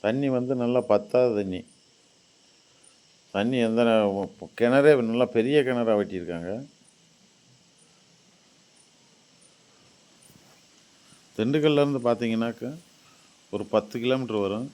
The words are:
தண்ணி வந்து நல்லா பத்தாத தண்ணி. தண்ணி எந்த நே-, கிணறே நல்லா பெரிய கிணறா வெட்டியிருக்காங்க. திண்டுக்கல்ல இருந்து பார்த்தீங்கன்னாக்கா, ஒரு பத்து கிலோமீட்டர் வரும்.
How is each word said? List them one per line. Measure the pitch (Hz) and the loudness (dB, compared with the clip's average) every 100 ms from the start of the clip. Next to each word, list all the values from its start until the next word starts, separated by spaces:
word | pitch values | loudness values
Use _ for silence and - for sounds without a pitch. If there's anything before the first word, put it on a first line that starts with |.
தண்ணி | 104 127 139 127 | -2 0 0 -2
வந்து | 127 131 | -2 -2
நல்லா | 120 123 120 | 0 0 2
பத்தாத | 104 104 127 127 104 | 0 2 2 2 0
தண்ணி. | 98 90 - _ _ _ _ _ _ _ _ _ _ _ _ _ _ _ _ 98 | -4 -6 -12 _ _ _ _ _ _ _ _ _ _ _ _ _ _ _ _ -4
தண்ணி | 107 127 113 | -2 0 0
எந்த | 113 120 | 2 2
நே-, | 110 104 98 95 - 87 - | 4 2 -2 -6 -10 -18 -2
கிணறே | 117 131 147 143 113 | 2 4 6 4 2
நல்லா | 117 123 117 | 0 0 0
பெரிய | 113 147 131 | 2 2 0
கிணறா | 123 113 104 | -2 0 0
வெட்டியிருக்காங்க. | 95 92 87 85 85 107 139 _ _ _ _ _ _ _ _ _ _ _ _ _ _ _ _ _ _ _ _ _ _ _ _ _ _ _ _ _ _ _ _ _ _ _ - - - - _ _ _ _ _ - _ - | 0 -6 -8 -8 -8 -10 -12 _ _ _ _ _ _ _ _ _ _ _ _ _ _ _ _ _ _ _ _ _ _ _ _ _ _ _ _ _ _ _ _ _ _ _ -20 -20 -20 -20 _ _ _ _ _ -20 _ -4
திண்டுக்கல்ல | 110 151 151 147 143 | -2 2 2 4 2
இருந்து | 139 120 | 0 0
பார்த்தீங்கன்னாக்கா, | 117 117 113 113 113 120 160 _ _ _ _ _ _ _ | 0 0 -2 -2 -6 -12 -12 _ _ _ _ _ _ _
ஒரு | 101 104 110 | -8 -2 -2
பத்து | 107 123 120 | -2 -6 -2
கிலோமீட்டர் | 131 123 107 98 | -2 -2 -4 -2
வரும். | 104 135 | -4 -8